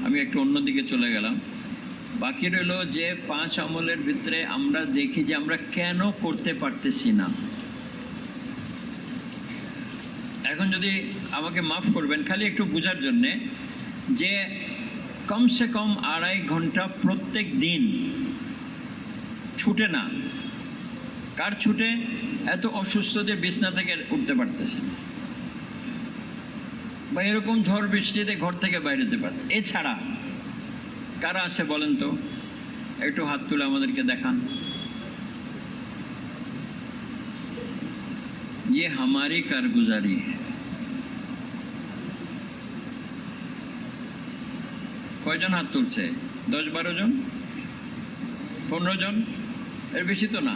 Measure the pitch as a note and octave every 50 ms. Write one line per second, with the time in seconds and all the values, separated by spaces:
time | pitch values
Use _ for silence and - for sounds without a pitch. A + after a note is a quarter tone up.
0 | C4 - C#3 C#3+ C#3 B2 - C#3+ C3+ C#3 C#3+ D3 C#3+ C#3+ C3+ C#3 C3 - C3+ B2
1 | A#2+ A#2+ A2+ G#2+ G#2 A2 B2 - - - - - - - - - - - - -
2 | - - - - - B2+ C3+ - - F3+ F3+ F3+ F3+ F3+ F3+ F#3 F#3 D#3 C3+ D#3
3 | E3 E3+ F3+ F3 - - D#3 D3 D#3+ E3 - - D#3+ D#3 D#3+ E3 E3 E3 E3+ D#3+
4 | C#3+ C#3 D3 C3 - - E3 E3 D#3+ - G2 C3 C#3 C#3+ D3 D#3+ D#3+ C#3 C3+ C#3+
5 | C#3+ C3 - - D3 - D#3+ D3 D3 D#3 E3 D#3 - - - F#3 F3 F3 F3+ F3+
6 | F#3+ G#3 G3+ - - E3+ D3+ - - E3+ E3 B2+ D3+ C3+ A#2+ - - C#3 A#2+ -
7 | - A#3+ G#2+ G2+ F#2 - - - - - - - - - - - - - - -
8 | - - - - - - - - - - - - - - - - - - - -
9 | - - - - - - - - - - - - - - - - - - - -
10 | - - - - - - - - - C3+ D3 D#3 F#3+ F#3+ F#3 F3+ F#3 G3 G3 F#3+
11 | - - G3+ - - - - C#3 D3+ E3+ E3+ F3+ E3 D#3 D#3 F3+ - A3 - F3+
12 | D#3 C#3 D3 D3+ D3 - F#3+ G3 G#3+ G#3 G3 - G#3 F3 D3 E3 D#3+ F#3 F3+ E3+
13 | C3+ C3+ B2 A#2+ B2 C#3+ F3+ B3 - - - - - - - - - - - -
14 | - - C4 A#3 F3+ F#3+ G3+ G3 G3 - - - - - - - - - - -
15 | - - - - - - G#3 A3+ B3 A#3+ - - A#3+ A3+ A#3 G#3+ G#3+ G#3+ G3+ -
16 | - C#3 D#3 E3 E3+ F3+ F#3+ G3 E3+ C#3 D3+ E3 E3 D#3 - F#3 F#3 F#3 - -
17 | - F#3 F#3+ - - - - G#3+ G#3 - - C3 C#3+ E3+ F3 D#3 B2 G#2+ - -
18 | - - - - - - - - - - - - - - - - - - - -
19 | - - - - - - - - - - - - - - G3+ - A3 G#3+ - B3+
20 | F#2+ - - - - - - - - - - - - - - - - - - -
21 | - - - - - - - - - G3+ G3+ - - G#3+ G#3 - A3 A3+ A#3 A#3
22 | A#3 A#3 - - - B3+ - - - - E3+ F3+ F3+ A3+ - G#3 G3 G3 - G#3
23 | F#3+ - - G#3+ G#3 G3+ G#3 F3+ E3+ F3+ F3+ A#3+ G#3+ F#3 F3+ - F3+ F3+ F3 E3
24 | - - - C#3+ B2 A#2+ C#3 B2 A#2+ G2+ - - - - - - - - - -
25 | - - - - - - - - - - - - - - - - - - - -
26 | - - - - - - - - - - - - - - - - - - - -
27 | - - C#4+ F3+ F#3+ G3+ G#3+ A3 G3+ G#3 A3+ A3+ G3+ F#3 G3 G#3 G#3 G3+ G3 G3+
28 | - - - G#3 G#3 G3+ G#3 E3 D#3+ F3 F3 - F#3+ F#3+ F3+ E3+ D3+ D3 C#3 C3+
29 | C3 G#2 A#2+ G#2+ F2+ F2+ - - - - - A3 G3+ - - F#3 D#3 C#3 A#2 G#2
30 | - - - - - - - - - - - - - - - - - - - -
31 | - - - - E3 E3 F3+ F#3+ F3+ F3 - - E3+ D3+ D3+ D3 D3+ D3+ C#3+ -
32 | C#3+ C#3+ - - - - - - - - - - - - - - - - - -
33 | - D3 D3 - D#3+ D3 D3 C#3 C3+ - D#3 D3 C#3+ C#3 C3+ C#3 C3+ B2+ B2 C3+
34 | B2+ B2 B2 A#2+ B2+ C3 B2+ B2 B2 - - - - - - - - - - -
35 | - - - - - - - - - - - - - - - - - - - -
36 | - - - - - - - - - - - - - - - - - - - -
37 | - - - - - - - - - - - B4 B4 - - - - - - -
38 | - - - - - - - - - - - - - - B2+ D3 E3+ E3+ D3 C3+
39 | C3 B2+ C3+ C#3 C#3+ D3 D#3+ E3+ C#3 - D3 C3 B2 B2 A2 A#2+ A#2 A2 A2 G#2+
40 | G2+ G2+ F#2+ E2+ - - E2+ - - - - - - - - - - - - -
41 | - - - - - - - - - - - - - - - - - - - -
42 | - - - - - - - - - - - - - - - - - - - -
43 | - - - - - - - - - - - - - - - - - - - -
44 | - - - - - - - - - - - - - - - - - - - -
45 | - - - - - D3+ D#3+ D#3+ F3+ F#3+ F#3 F3 D#3 C3+ - C#3+ B2 - - A2
46 | F#2 E2 - - - - - - - - A#2+ D3 D#3 D3+ D3+ E3 E3 F3 F3 F3+
47 | G3+ A3+ C#4 C4 C4 - - - - - - - - - - - - - - -
48 | - - - - - - - - - - - - - - D3+ E3+ F3 F#3 F#3+ F3+
49 | F#3 G3+ G#3 A3 A3+ - - - - - - - - - - - - - - D#3+
50 | F3+ F3+ G3 - G#3 G3+ G#3+ G3 D3+ B2+ G#2